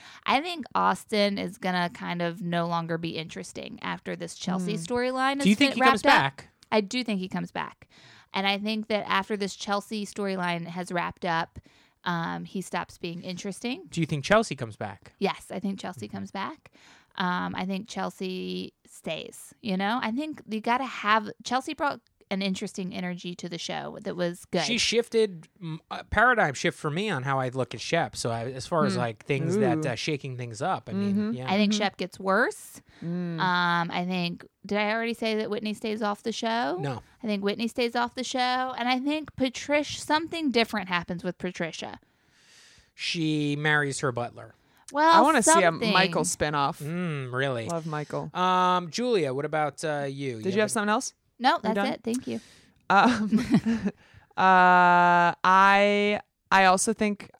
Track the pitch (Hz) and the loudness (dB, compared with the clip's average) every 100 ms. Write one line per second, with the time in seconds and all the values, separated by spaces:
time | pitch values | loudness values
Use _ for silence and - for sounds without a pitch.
0 | - - - 240 339 339 - 190 185 190 | -20 -8 0 0 0 -8 -6 0 2 0
1 | - 208 202 202 185 185 185 180 175 - | -2 0 0 0 -6 -6 -4 -2 -2 -4
2 | 180 175 175 170 170 170 170 170 165 165 | -8 -4 -4 -4 -4 -2 0 -2 -2 -4
3 | 170 - 160 190 185 - - - 180 175 | -4 -6 -10 -12 -14 -12 -12 -10 -8 -8
4 | - 175 170 - - 185 180 165 165 247 | -8 -8 -8 -8 -4 -2 -2 -4 -4 -2
5 | 247 262 262 277 285 302 277 254 262 240 | -2 0 -2 2 2 4 2 4 4 4
6 | 285 190 139 - - _ - 220 196 254 | 6 4 4 -2 -16 _ -2 0 0 -2
7 | 233 196 185 180 175 180 - - _ _ | -2 -4 -2 -4 -6 -6 -8 -12 _ _
8 | - - _ - 196 202 208 220 214 214 | -20 -20 _ -2 0 0 -2 -4 -2 -2
9 | - 190 190 214 196 - - 202 - 220 | 0 0 0 -4 -4 -6 -4 -4 -4 -8
10 | 202 - 202 190 175 170 165 175 175 180 | -8 -6 -4 -2 -2 -4 -6 -8 -4 -4
11 | 170 - 185 165 165 - - _ _ _ | -4 -4 -2 -2 -2 -8 -20 _ _ _
12 | - 170 170 175 170 196 175 180 170 - | -4 -2 -2 -6 -8 -8 -6 -6 -8 -10
13 | 175 175 185 180 202 185 240 330 349 - | -10 -10 -10 -10 -8 -8 -6 -8 -6 -2
14 | 160 151 131 208 226 143 117 104 107 95 | -2 -2 2 2 2 -4 -8 -8 -10 -12
15 | - - 185 - - 190 196 196 190 185 | -16 -4 -4 -4 -8 -8 -6 -6 -10 -12
16 | 208 196 196 196 220 311 - _ - - | -12 -12 -10 -8 -8 -10 -20 _ -20 -20
17 | _ - 180 180 180 185 185 190 220 - | _ -4 -2 -2 -4 -6 -4 -6 -8 -8
18 | 185 - 185 185 185 185 190 - _ - | -8 -6 -8 -6 -8 -8 -10 -14 _ -14
19 | - 160 - - - _ - 185 196 240 | -10 -8 -10 -16 -20 _ -4 -2 -2 -2
20 | 220 233 311 285 - 214 226 247 262 - | -4 -4 -6 -10 -8 -6 0 0 -2 -4
21 | 208 220 214 - - 247 262 302 294 - | 2 2 2 -10 -4 -4 -4 -4 -4 -4
22 | _ _ - 190 196 190 196 - 180 196 | _ _ -6 -2 -2 -2 -6 -6 -8 -6
23 | 180 180 180 175 175 170 - 160 143 - | -6 -6 -10 -10 -8 -8 -6 -8 -8 -10
24 | 196 170 175 175 - 180 156 233 - 220 | -8 -2 -2 -4 -4 -2 0 0 2 2
25 | 233 226 220 175 160 _ 170 156 - - | 2 2 2 0 -18 _ -10 -10 -10 -12
26 | - - 240 233 170 127 175 - 156 151 | -2 4 4 6 2 2 -2 -2 -4 -2
27 | 214 151 127 135 131 127 123 117 - 170 | -2 -2 -2 -2 -2 -2 -4 -6 -2 0
28 | 131 - 131 117 117 131 - 170 147 123 | 0 -2 -4 -2 -4 -8 -2 0 2 2
29 | 120 110 - 139 139 196 202 160 147 113 | -2 -4 -4 -2 0 2 2 2 -2 -4
30 | - 143 139 123 120 110 156 175 - 190 | -4 -4 -6 -8 -8 -6 -4 -4 -4 -4
31 | 202 202 214 233 127 196 208 214 202 - | 0 0 -2 -4 -2 2 2 2 -2 -4
32 | 180 - 190 190 294 - - - - - | -8 -4 0 2 2 -2 -12 -20 -20 -12
33 | 165 175 175 165 185 180 175 170 170 - | -8 -6 -4 -2 0 2 2 2 0 -2
34 | 180 185 175 175 - _ 190 202 208 226 | -2 -2 -2 -6 -14 _ -4 0 0 0
35 | 233 233 233 214 214 208 214 208 226 214 | -2 -2 -2 -2 -2 -4 -4 -6 -6 -2
36 | 208 208 233 208 226 226 262 349 - - | -2 -4 -6 -4 -2 -2 -2 -2 -4 -6
37 | - _ 226 208 202 208 226 - 240 240 | -10 _ -4 -2 -2 -2 -4 -2 -2 -2
38 | 240 - 247 262 247 254 254 247 240 254 | -4 -4 -4 -2 0 0 -2 -2 0 0
39 | 277 311 294 - 262 - - 294 285 - | 0 -4 -4 -2 -2 -2 0 0 0 -6
40 | - 302 320 330 311 233 226 220 185 175 | 0 0 0 -4 0 2 2 -2 -2 -4
41 | 170 175 180 170 185 - 165 160 120 - | -4 -6 -6 -6 -6 -6 -6 -6 -12 -12
42 | _ _ _ _ _ - - _ _ - | _ _ _ _ _ -20 -20 _ _ -10
43 | - 175 156 151 147 143 151 151 143 131 | -6 -2 0 0 0 0 2 2 2 -2
44 | 143 120 120 107 113 - _ _ - 285 | -2 -2 -6 -8 -20 -20 _ _ -6 2
45 | 311 330 320 302 220 320 170 165 175 185 | 6 8 8 6 6 6 6 4 2 4
46 | 190 170 175 - 151 151 139 160 147 175 | 4 2 -2 0 0 0 0 -2 -6 -4
47 | 180 147 131 123 139 123 113 170 160 151 | -4 -4 -4 -2 0 -2 -4 -6 -4 -6
48 | 147 147 151 170 185 185 180 180 175 185 | -6 -6 -6 -2 2 4 4 2 0 -2
49 | 247 220 143 131 147 156 151 139 156 147 | 0 2 2 0 -2 0 -2 -2 -4 -4
50 | 143 139 139 113 175 190 214 226 208 220 | -4 -4 -6 -4 -2 2 2 0 0 0
51 | - - _ - 247 226 220 214 202 - | -2 -10 _ -2 2 2 0 0 -2 -2
52 | - 240 254 226 - - _ _ - 190 | -4 -6 -6 -10 -10 -20 _ _ 2 6
53 | 220 233 214 220 233 226 226 226 196 - | 6 4 2 0 4 2 2 0 -2 -6
54 | _ - _ - 185 185 180 180 180 175 | _ -20 _ 2 6 8 10 8 8 8
55 | 175 175 175 - 180 190 196 196 202 208 | 8 6 4 4 6 8 8 8 6 4
56 | 208 208 - _ - 190 190 185 - 220 | 2 0 -6 _ 2 6 8 6 4 2
57 | 214 208 - | 0 -2 -10